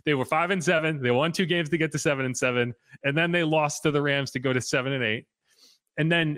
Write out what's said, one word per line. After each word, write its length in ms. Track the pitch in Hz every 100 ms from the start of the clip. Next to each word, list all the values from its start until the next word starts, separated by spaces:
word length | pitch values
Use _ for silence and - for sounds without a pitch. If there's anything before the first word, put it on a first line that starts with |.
they 120 | - 143
were 100 | 127
five 240 | 156 175
and 140 | 196
seven. 380 | 151 165 156 151
They 100 | 123
won 200 | 123 160
two 140 | 165 180
games 240 | 175 151
to 80 | 170
get 140 | 156
to 80 | 147
seven 260 | 156 139 131
and 100 | 123
seven, 380 | 131 123 120 120 _ 135
and 120 | 139 143
then 160 | 170
they 120 | 175
lost 400 | 160 156 147 -
to 80 | 160
the 100 | 143
Rams 300 | 143 139 135
to 80 | 131
go 120 | 135
to 100 | 127
seven 320 | - 143 127
and 100 | 139
eight. 240 | 117 113 - _ _ _ - _ _ -
And 140 | 160
then 260 | 170 160